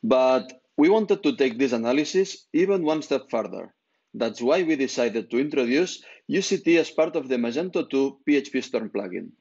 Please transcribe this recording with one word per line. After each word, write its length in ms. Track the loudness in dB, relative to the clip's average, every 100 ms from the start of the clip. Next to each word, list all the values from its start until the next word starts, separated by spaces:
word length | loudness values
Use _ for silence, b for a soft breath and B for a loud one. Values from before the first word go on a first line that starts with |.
But 480 | 2 4 4 2 -2 -18 _ 2
we 140 | 4
wanted 320 | 4 2 0
to 120 | 0
take 240 | 2 0 2
this 140 | 0
analysis 720 | 0 0 0 0 -2 -2 -6 _
even 320 | 0 2 2
one 160 | 0 -2
step 300 | -2 -4 -2
further. 420 | -6 -4 -10 -14 _ _ _ _
That's 300 | -6 -6 -2
why 220 | 0 2
we 120 | 2 0
decided 540 | -2 0 -2 -2 -2
to 80 | -2
introduce 680 | 0 0 0 0 0 -6 B B -4
U 140 | -4
C 160 | 0 -2
T 180 | 4 2
as 140 | 2
part 260 | 0 0 -2
of 100 | -4
the 100 | -2
Magento 520 | -2 -2 -4 -4 -2
two 300 | 0 -2 -2 0
P 100 | 0
H 160 | 2
P 80 | -6
Storm 300 | -4 -6 -4
plugin. 400 | -8 -6 -10 -12 _